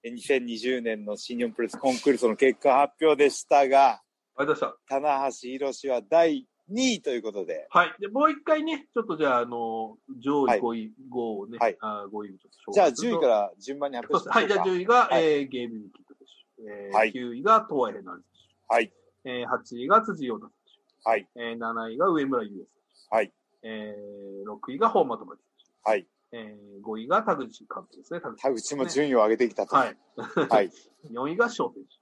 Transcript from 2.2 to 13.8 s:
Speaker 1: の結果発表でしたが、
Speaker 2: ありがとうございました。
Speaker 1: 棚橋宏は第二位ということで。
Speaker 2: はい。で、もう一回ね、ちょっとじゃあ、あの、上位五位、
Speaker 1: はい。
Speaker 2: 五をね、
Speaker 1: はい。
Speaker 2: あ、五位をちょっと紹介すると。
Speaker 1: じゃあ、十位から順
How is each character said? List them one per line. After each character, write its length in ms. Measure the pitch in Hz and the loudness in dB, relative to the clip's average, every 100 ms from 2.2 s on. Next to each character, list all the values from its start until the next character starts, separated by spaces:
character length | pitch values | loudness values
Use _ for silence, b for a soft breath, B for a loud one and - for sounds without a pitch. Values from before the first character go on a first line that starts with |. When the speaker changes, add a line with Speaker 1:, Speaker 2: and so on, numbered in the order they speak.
| 120 | 2
Speaker 1:
の 80 | 107 | 4
結 240 | 135 123 | 2 4
果 200 | 143 131 | 4 4
発 140 | 143 _ | 4 _
表 160 | 156 143 | 2 6
で 140 | 143 | 4
し 180 | - - | 2 2
た 180 | 147 139 | 4 6
が、 340 | 135 135 110 _ _ _ - | 8 6 4 _ _ _ -4
Speaker 2:
あ 20 | |
り 40 | 147 | -2
が 80 | |
と 60 | 147 | 0
う 0 | |
ご 0 | |
ざ 60 | - | -2
い 40 | |
ま 60 | - | -6
し 120 | _ | _
た。 120 | 135 | -2
Speaker 1:
棚 300 | 147 139 135 | 0 0 0
橋 180 | - 123 | -4 -12
宏 400 | 131 139 123 139 | -6 -6 -4 -2
は 140 | 123 | -4
第 440 | 101 160 170 143 131 _ _ | 2 4 4 2 -6 _ _
二 260 | 214 262 | 0 0
位 80 | 202 | 0
と 80 | - | -2
い 60 | 123 | -4
う 60 | |
こ 100 | 110 | -4
と 120 | 101 | -6
で。 220 | 87 80 - | -6 -8 0
Speaker 2:
は 160 | 165 175 | 2 2
い。 80 | - | -2
で、 80 | 202 | -6
も 200 | 233 311 | 2 2
う 40 | |
一 140 | 294 | 0
回 180 | - 311 | 0 0
ね、 240 | 311 302 - | 0 -6 -6
ち 40 | 240 | -6
ょ 40 | |
っ 40 | 226 | -4
と 100 | 156 | 0
じ 100 | 147 | 2
ゃ 120 | 123 | 2
あ、 0 | |
あ 80 | 120 | 0
の、 520 | 120 117 113 110 107 - 127 | -4 -6 -6 -8 -12 -18 -8
上 280 | 127 147 131 | 0 2 2
位 140 | 110 | 2
五 140 | 117 | 0
位、 60 | 117 | -4
Speaker 1:
は 40 | |
い。 80 | 110 110 135 | -8 -14 -10
Speaker 2:
五 300 | 123 117 104 | -6 -6 -6
を 60 | 101 | -10
ね、 100 | 117 | 0
Speaker 1:
は 100 | 117 | 0
い。 60 | 104 | 0
Speaker 2:
あ、 260 | 110 104 101 | -8 -8 -10
五 180 | 104 | -10
位 80 | 104 | -12
を 60 | 95 | -16
ち 80 | _ | _
ょ 20 | |
っ 20 | |
と 0 | |
紹 0 | |
介 40 | |
す 60 | _ | _
る 60 | - | -2
と。 60 | |
Speaker 1:
じ 80 | 101 | 2
ゃ 40 | |
あ、 80 | 175 | 2
十 240 | 123 226 196 | 2 -2 2
位 40 | |
か 60 | 143 | 4
ら 260 | 110 101 - | 2 0 -6
順 200 | - 139 | -12 -8